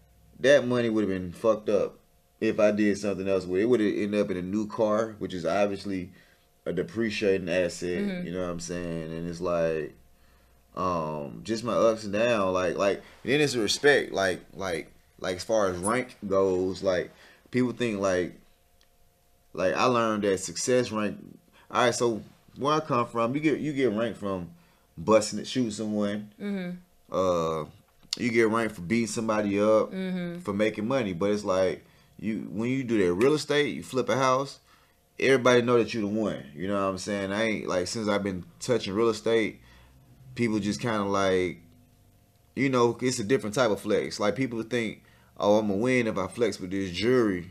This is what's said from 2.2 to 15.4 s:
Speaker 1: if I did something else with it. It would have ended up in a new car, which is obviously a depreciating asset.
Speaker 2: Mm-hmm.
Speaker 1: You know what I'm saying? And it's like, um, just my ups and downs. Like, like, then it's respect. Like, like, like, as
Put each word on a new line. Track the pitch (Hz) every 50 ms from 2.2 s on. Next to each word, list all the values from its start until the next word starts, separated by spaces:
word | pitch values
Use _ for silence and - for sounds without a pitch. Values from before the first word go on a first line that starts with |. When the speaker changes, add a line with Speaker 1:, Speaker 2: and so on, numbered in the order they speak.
| _ _ _ -
Speaker 1:
if | 110 110 101 107
I | 104 107
did | 104 104 104 104 95
something | 101 107 101 95 87 95
else | 98 95 92 85
with | 90 90 95
it. | 110
It |
would | 120 123 107
have | 107 98 -
ended | - 104 101 104 104
up | 101 104
in | 92
a | 90
new | 87 92 101 107 107
car, | 107 - 120 110 107 107 110 113 110 107 101
which | 95 90 92
is | 87 80
obviously | 80 87 101 104 101 98 92 - 101 95 92 87 92 - - - _ _ _ _ _ _ _ -
a | 82
depreciating | 87 87 82 85 92 110 117 107 104 104 107 98 98 92 90 85
asset. | 87 92 90 87 - - 90 90 90 92
Speaker 2:
Mm-hmm. | - 202 - 180 180
Speaker 1:
You | - 87
know | 92
what | 90 87
I'm | 87 85
saying? | 85 87 87 87 87 85 85 82 80 80
And | 82 82 85 87
it's | 82 85
like, | 90 87 87 85 82 82 80 78 73 - - - - _ _ _ _ _ _ _ _ _ _ _ _ _ -
um, | - 92 92 90 82 78 78 78 73 71 67 57 57 -
just | 98 113 110 117
my | 117 95
ups | 85 107 113 110 107 107
and | 101 98
downs. | 104 117 120 117 104 98 92 92
Like, | 92 92 85 71
like, | 78 98 101 92 - - - - - -
then | 107 135 151
it's | 151 135 123
respect. | 123 104 95 - - - 147 139 107 - - -
Like, | 95 95 92 87 - - - -
like, | 82 95 92 85 80 - - - _ _ _ _ -
like, | - 92 92
as | 90